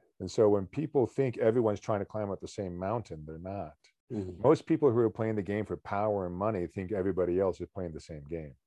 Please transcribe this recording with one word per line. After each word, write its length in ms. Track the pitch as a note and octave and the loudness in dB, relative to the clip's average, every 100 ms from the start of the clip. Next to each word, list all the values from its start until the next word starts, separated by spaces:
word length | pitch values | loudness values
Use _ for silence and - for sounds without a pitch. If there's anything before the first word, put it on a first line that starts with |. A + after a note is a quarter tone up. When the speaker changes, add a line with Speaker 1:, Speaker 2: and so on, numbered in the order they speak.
| _ _ | _ _
Speaker 1:
And 120 | F#2+ | -4
so 180 | - G#2+ | 4 6
when 160 | G2+ F#2+ | 6 2
people 400 | - - C#3+ A2 | -4 0 2 0
think 320 | - C3+ - | 2 -2 4
everyone's 420 | A2+ A#2+ A2 G2+ | 4 4 2 0
trying 200 | - G#2 | -2 -2
to 60 | G2 | -2
climb 260 | G#2+ G2+ | -6 -6
up 80 | F#2 | -6
the 80 | F#2+ | -8
same 280 | - F#2+ F2 | -8 -6 -4
mountain, 480 | F#2+ A#2+ A2 D#2 D2+ | -2 -4 -6 -12 -12
they're 120 | D#2+ | -12
not. 380 | F2+ G2 D#2 - _ _ _ | -10 -8 -10 -14 _ _ _
Speaker 2:
Mm. 260 | A2+ F#2 F2+ | -8 -8 0
Speaker 1:
Most 260 | A#2 D#3+ - | 4 4 2
people 240 | D#3+ D3 | 2 4
who 100 | A#2 | 4
are 100 | A2+ | 2
playing 260 | - A2 G#2+ | 2 -2 0
the 60 | |
game 240 | F#2 G#2 G2 | -2 -2 -2
for 120 | F2 | -6
power 480 | - G2+ G#2+ G2+ F2+ | -4 -2 0 0 -2
and 80 | F2 | -2
money 300 | G#2 G#2+ F2 | -2 0 -2
think 260 | - F2+ | -4 -4
everybody 480 | G2+ F#2+ F#2 F2 F2 | 0 0 2 2 4
else 200 | F#2+ F2 | 2 0
is 80 | F2 | -8
playing 240 | - F2 | -8 -8
the 80 | D#2 | -8
same 240 | - D#2 | -12 -12
game. 320 | C#2+ E2 D2+ C2 | -8 -8 -8 -14